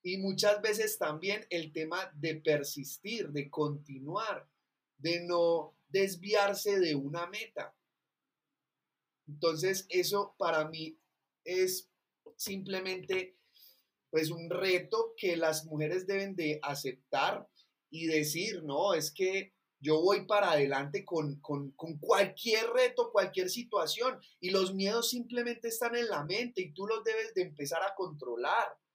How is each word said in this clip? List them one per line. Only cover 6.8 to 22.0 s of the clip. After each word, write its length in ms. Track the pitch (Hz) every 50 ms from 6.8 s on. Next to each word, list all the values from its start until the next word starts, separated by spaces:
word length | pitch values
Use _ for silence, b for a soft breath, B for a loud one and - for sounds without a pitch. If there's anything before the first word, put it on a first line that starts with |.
| 180 160 151
una 320 | 139 135 143 156 170 175
meta. 460 | 180 196 214 226 - _ 147 127 - _ _ _ _ _ _ _ _ _ _ _ _ _ _ _ _ _ _ _ _ _ _ _ _ _ _ _ _ _ _ _ 147
Entonces, 560 | 147 147 170 165 156 151 175 190 190 190 -
eso 480 | _ 170 180 170 - 202 202 202 - -
para 300 | _ 185 165 165 156 151
mí 320 | 156 160 160 160 160 160 _ _ _ _ _ _ _ _ _ _
es 440 | - 185 185 185 185 185 - - _ _ _ _ _ _ _ _ - _
simplemente, 1000 | - - 196 196 196 190 190 190 190 185 185 185 180 - - 185 185 185 185 b b b b b b b b b b b b b _ _ _
pues, 200 | - 160 156 151
un 200 | 170 165 165 170
reto 640 | 185 185 190 190 185 180 180 - 220 226 226 - -
que 220 | - - 180 170
las 280 | 165 165 156 156 151 -
mujeres 400 | - 156 151 151 156 180 185 185
deben 300 | 190 196 196 196 196 190
de 240 | 180 165 151 151 151
aceptar 880 | - 143 143 143 - 135 123 _ _ _ - 139 147 180 196 - - _ _ _ _ _ _ _ _ _
y 180 | 151 160 165
decir, 540 | 160 160 156 151 147 147 160 190 226 196 175 160
"No, 300 | 147 139 151 185 202 175
es 160 | 160 156 -
que 440 | - - 190 185 190 196 196 - _ _ _ _ _ _
yo 220 | 139 151 156 156
voy 240 | 170 190 202 - 151
para 260 | - 208 202 202 175
adelante 540 | 160 147 143 139 139 135 139 143 147 196 -
con, 340 | - 180 165 156 143 143 147
con, 320 | - - 147 143 143 135
con 260 | - - 160 165 160
cualquier 720 | 151